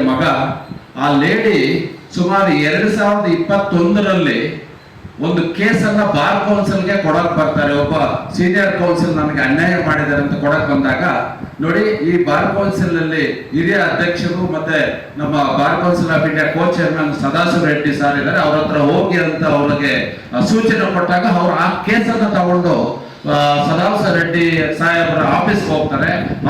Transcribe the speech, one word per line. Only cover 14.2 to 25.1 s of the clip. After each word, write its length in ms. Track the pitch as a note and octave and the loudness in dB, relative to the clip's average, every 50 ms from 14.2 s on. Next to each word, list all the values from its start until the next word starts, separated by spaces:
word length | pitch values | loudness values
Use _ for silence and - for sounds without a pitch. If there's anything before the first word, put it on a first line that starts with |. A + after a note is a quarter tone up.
| - E3+ E3+ F3+ F3+ E3+ D#3+ | -2 -2 -2 -2 -2 -2 -2
ಮತ್ತೆ 500 | D3+ D#3 E3 D#3+ D3+ - - - - - - - C#3+ | -4 -4 -2 0 0 0 -2 -4 -6 -10 -12 -8 -6
ನಮ್ಮ 140 | D3+ C#3+ D3+ | -4 -2 0
ಬಾರ್ 480 | D3 C#3 C3+ - - F3+ - - - | 0 0 0 0 0 0 0 0 0
ಕೌನ್ಸಿಲ್ 280 | F3 F3+ F3+ - F3 D#3+ | 0 0 0 0 0 0
of 140 | D#3+ D#3 D#3 | 0 0 0
India 360 | D#3 D3+ D#3 D3+ D3+ D#3 E3 | 0 0 0 -2 -2 0 0
co-chairman 600 | F3 F3 F3 F3 E3 D#3 D#3 D#3 D3+ D3 C#3 - C#3 | 0 0 0 0 0 0 0 0 -2 -2 -2 -2 -2
ಸದಾಶಿವ 440 | C#3 C#3 E3 F3 F3 - E3+ D#3+ | -2 0 0 0 2 0 0 2
ರೆಡ್ಡಿ 300 | D3+ D3+ D3 D3 D3 C#3 | 0 0 0 0 -2 -2
ಸರ್ 220 | C#3+ C#3+ C#3+ C#3+ C#3 | 0 0 0 0 0
ಇದ್ದಾರೆ, 220 | B2+ C#3+ E3 - | -2 0 0 0
ಅವ್ರ 180 | D#3 D3+ D3+ D#3 | 0 2 0 0
ಹತ್ರ 180 | D#3 - D#3 | 0 0 0
ಹೋಗಿ 420 | D3+ C#3+ D3 E3+ F#3 - - F3 F3 | 2 2 2 2 2 2 2 0 0
ಅಂತ 260 | E3 D#3+ D3+ - E3 | 0 0 -2 -2 0
ಅವ್ರಿಗೆ, 760 | D#3 C#3+ C#3+ D3 C#3+ C#3+ C#3+ C#3 C3 B2 A#2+ - - - - - - B2 | 0 2 2 2 2 0 0 0 -2 -2 -2 -4 -4 -8 -12 -14 -6 -2
ಆ, 40 | B2 | -2
ಸೂಚನೆ 540 | - - A3 A3+ A3+ A3 G3 - - - F#3 | 0 2 2 2 2 2 0 0 0 0 0
ಕೊಟ್ಟಾಗ 320 | F3 F3+ E3+ F3+ F3+ F3+ | -2 0 0 0 2 2
ಅವ್ರು 280 | G3 F3+ F3+ F3+ F3 - | 2 2 2 2 0 0
ಆ 280 | - F3+ F#3 - - - | 0 0 -2 -2 -2 -2
ಕೇಸನ್ನ 460 | G3+ A3 A#3 G#3+ - A3+ - G#3 G3+ | 0 0 2 2 0 0 0 0 0
ತಗೊಂಡು, 720 | - F#3 F3+ F3 F3+ F3+ F3 F3 D3+ - - - - - - - - - - D3 D3 | 2 0 2 2 2 2 2 2 0 0 0 -2 -4 -8 -12 -16 -18 -10 -4 -2 0
ಆ, 320 | D3 D3 D3 D3 C#3+ C#3+ | 2 2 2 2 2 2
ಸದಾಶಿವ 480 | D3+ D#3+ E3 F3+ G3+ G#3 G3+ - F#3+ E3+ | 0 0 2 2 0 0 0 0 0 0
ರೆಡ್ಡಿ 640 | E3 E3 E3 E3+ E3+ E3+ E3 D#3+ D#3+ D3+ D3+ - - | 0 0 0 0 2 2 2 2 2 0 -2 -2 -2
ಸಾಹೇಬ್ರ 480 | E3 E3 E3+ E3+ E3 D#3+ | 0 0 2 2 0 0